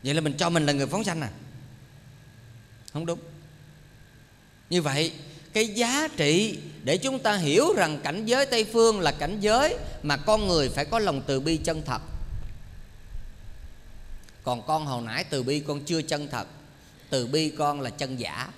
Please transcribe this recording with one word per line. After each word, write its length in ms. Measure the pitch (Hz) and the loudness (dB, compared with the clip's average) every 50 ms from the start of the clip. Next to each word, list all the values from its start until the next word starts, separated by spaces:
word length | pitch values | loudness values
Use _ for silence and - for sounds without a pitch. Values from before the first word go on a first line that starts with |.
| - | -2
Vậy 120 | 131 147 | 0 0
là 60 | 160 | 2
mình 140 | 151 151 139 147 | 2 0 0 2
cho 120 | 185 170 | 0 4
mình 160 | 170 170 151 | 4 4 4
là 60 | 143 147 | 4 2
người 140 | 139 139 | 2 0
phóng 180 | 135 170 202 226 | 0 0 -2 -2
sanh 160 | 196 170 160 | -2 -2 -2
à? 100 | - 107 - - - - - - - - - - - - - - - - - - - - - - - - - - - - - - - - - | -4 -6 -8 -12 -16 -16 -18 -18 -18 -18 -20 -20 -20 -20 -20 -20 -20 -20 -20 -20 -20 -20 -20 -20 -20 -20 -20 -20 -20 -20 -20 -20 -20 -10 -10
Không 140 | 143 165 | -8 -4
đúng. 120 | 165 170 - - - - - - - - - - - - - - - - - - - - - - - - - - - - - - - | -4 -6 -6 -8 -18 -20 -20 -20 -20 -20 -20 -20 -20 -20 -20 -20 -20 -20 -20 -20 -20 -20 -20 -20 -20 -20 -20 -20 -20 -20 -20 -8 -2
Như 120 | 165 180 156 | 0 0 2
vậy, 300 | 147 135 147 165 170 - - - - - - - - - | 2 2 2 0 0 -2 -6 -16 -16 -18 -20 -20 0 4
cái 140 | 214 220 | 4 4
giá 420 | 226 202 220 240 233 254 285 311 311 302 | 4 4 2 2 2 2 0 0 -2 0
trị 420 | - 156 143 156 180 214 220 - - - - - - - | 2 4 6 6 6 4 2 -2 -6 -10 -12 -14 -8 0
để 120 | 123 156 | 0 0
chúng 220 | 185 - 269 269 262 | 2 2 0 -2 2
ta 180 | - 220 208 | 2 2 2
hiểu 360 | 196 170 147 147 196 277 339 415 | 2 2 4 6 6 6 6 4
rằng 240 | 233 185 156 151 139 - | 4 4 2 2 -2 -4
cảnh 220 | 143 151 196 220 | -4 -4 -4 0
giới 200 | 214 240 262 277 | 2 2 2 4
Tây 180 | 269 247 226 220 220 220 | 2 2 0 0 2 4
Phương 280 | 233 226 226 220 202 | 6 6 6 6 4
là 120 | 175 147 143 | 2 0 0
cảnh 280 | 147 147 151 196 214 | 0 -2 -4 -2 0
giới 360 | 196 208 214 247 285 320 494 494 - - - - - | 2 4 4 6 4 4 2 -2 -6 -8 -8 -6 -2
mà 140 | 147 147 | -2 0
con 320 | 143 147 214 214 220 208 190 | 0 4 4 4 4 4 2
người 200 | 175 160 143 127 | 4 4 2 2
phải 160 | - 135 147 | 0 -2 -2
có 140 | 147 220 233 | 0 0 2
lòng 240 | 214 190 147 139 - | 2 2 0 0 0
từ 140 | - 139 135 | 0 0 0
bi 160 | 135 160 165 | 2 0 0
chân 260 | 156 - - 160 156 147 | 0 0 -2 -2 -2 -4
thật. 160 | 147 131 107 - - - - - - - - - - - - - - - - - - - - - - - - - - - - - - - - - - - - - - - - - - - - - - - - - | -4 -6 -6 -6 -8 -8 -6 -6 -4 -4 -6 -6 -6 -8 -10 -14 -14 -14 -16 -16 -16 -18 -18 -18 -10 -10 -10 -10 -10 -14 -14 -14 -14 -14 -14 -14 -16 -16 -16 -18 -18 -16 -16 -14 -12 -12 -14 -14 -18 -20 -10 -6
Còn 200 | 135 123 120 107 | -4 -4 -4 -2
con 200 | - 156 156 156 | -2 -2 -2 0
hồi 160 | 143 131 120 117 | -2 -4 -4 -4
nãy 220 | 113 110 139 180 | -4 -4 -6 -4
từ 180 | - 151 135 123 | -2 -2 -2 0
bi 180 | 127 143 151 | 0 -2 -2
con 240 | 147 151 147 143 139 | -2 -4 -6 -6 -4
chưa 180 | - 175 165 151 | -2 -2 -2 -2
chân 260 | - 160 147 147 139 | -2 -4 -4 -4 -6
thật, 180 | - 120 98 - - - - - - - - - - - - - | -6 -6 -8 -8 -12 -20 -20 -20 -20 -20 -20 -20 -20 -20 -10 -4
từ 160 | - 135 120 | -2 -2 -2
bi 240 | 117 139 160 160 156 151 147 | 0 0 0 0 0 -2 0
con 220 | 151 147 147 143 | 0 0 0 -2
là 100 | 135 123 | -4 -8
chân 300 | - - 143 127 131 123 | -6 -6 -6 -6 -6 -6
giả. 280 | 113 85 73 95 127 - - | -6 -6 -6 -8 -8 -10 -10